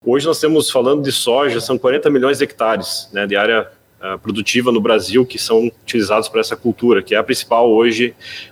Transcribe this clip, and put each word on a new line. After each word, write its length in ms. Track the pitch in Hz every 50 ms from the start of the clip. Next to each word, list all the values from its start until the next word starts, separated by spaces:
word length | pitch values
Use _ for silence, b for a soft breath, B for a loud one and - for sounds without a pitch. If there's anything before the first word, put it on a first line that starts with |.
| -
Hoje 220 | 120 123 143 139
nós 140 | 165 156 -
temos, 280 | 156 151 160 156 - -
falando 360 | - 131 120 127 143 151 139
de 80 | 139
soja, 480 | 131 - - 123 113 135 143 135 117 117
são 180 | 113 - 131 120
quarenta 320 | - 127 135 151 151 151
milhões 280 | 147 131 123 135 139 127
de 60 | 143
hectares, 640 | 135 - - 117 110 110 101 90 - - - - -
né, 120 | - 98 101
de 120 | 98 101
área, 340 | 101 104 110 113 113 117 - _ _ _ _ _ _
ah, 180 | - 95 95 92
produtiva 540 | _ 107 101 110 101 - - 120 120 127
no 80 | 117 113
Brasil 440 | 104 117 113 107 95 - 98 127 127
que 140 | 127 - -
são 280 | - - 117 113 117
utilizados 640 | 120 - _ _ - - 117 104 95 107 110 110 -
para 120 | - 110
essa 160 | 107 - 117
cultura, 440 | - - 120 104 - 120 120 113 98
que 140 | 95 - 107
é 40 | 107
a 40 |
principal 480 | 110 - 127 - - - 120 113 120 120
hoje, 460 | 110 110 117 120 113 110 123 120 - B B B B B B B